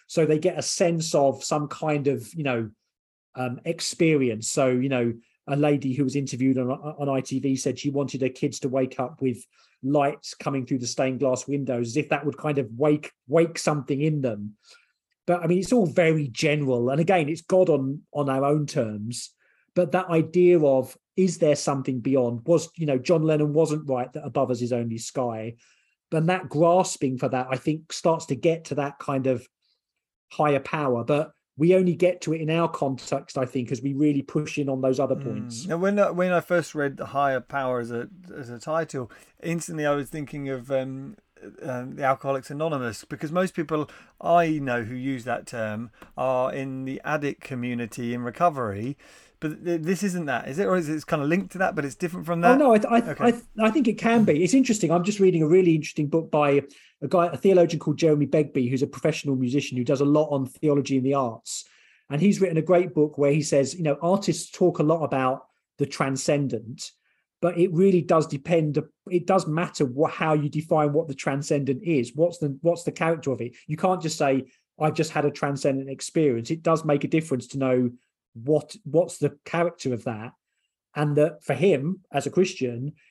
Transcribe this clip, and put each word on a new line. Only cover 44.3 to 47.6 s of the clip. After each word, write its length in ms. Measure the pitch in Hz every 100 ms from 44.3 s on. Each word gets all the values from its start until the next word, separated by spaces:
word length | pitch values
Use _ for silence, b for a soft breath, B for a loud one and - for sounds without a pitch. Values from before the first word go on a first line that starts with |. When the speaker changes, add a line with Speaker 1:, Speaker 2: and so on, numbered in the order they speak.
| 175 165 156
Speaker 2:
know 240 | 139 120
who 120 | 110
use 300 | 127 131 135
that 220 | 117 117 -
term 440 | 120 110 107 120 B B B
are 360 | 131 127 131
in 340 | 139 135 131 131
the 140 | 135
addict 380 | 143 151 143 110
community 720 | - 127